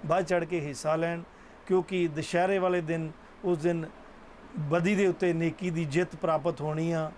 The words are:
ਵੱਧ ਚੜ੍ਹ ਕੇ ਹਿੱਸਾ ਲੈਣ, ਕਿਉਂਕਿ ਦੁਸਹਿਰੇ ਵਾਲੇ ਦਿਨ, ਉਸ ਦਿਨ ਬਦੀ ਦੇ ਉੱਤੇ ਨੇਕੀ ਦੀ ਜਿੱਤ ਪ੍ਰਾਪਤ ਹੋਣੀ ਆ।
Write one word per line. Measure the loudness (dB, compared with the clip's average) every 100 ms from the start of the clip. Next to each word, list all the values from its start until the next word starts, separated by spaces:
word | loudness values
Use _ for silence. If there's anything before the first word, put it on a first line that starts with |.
| 2
ਵੱਧ | 0 2
ਚੜ੍ਹ | 0 0
ਕੇ | -4
ਹਿੱਸਾ | -4 -6 -2 0
ਲੈਣ, | -2 -4 -10 -20 -20 -20 0
ਕਿਉਂਕਿ | 0 2 0 0
ਦੁਸਹਿਰੇ | 0 -2 2 2 2
ਵਾਲੇ | 2 0
ਦਿਨ, | 0 -4 -4 -10 -20 -6
ਉਸ | -2 2
ਦਿਨ | 2 0 -4 -12 -20 -20 -20 -20 -14 -6
ਬਦੀ | 0 2 4 4
ਦੇ | 2
ਉੱਤੇ | 4 0
ਨੇਕੀ | 2 0 -2 -4
ਦੀ | -2 0
ਜਿੱਤ | 0 -2 -2
ਪ੍ਰਾਪਤ | 0 0 0 -2
ਹੋਣੀ | -4 -2 0
ਆ। | 0 -2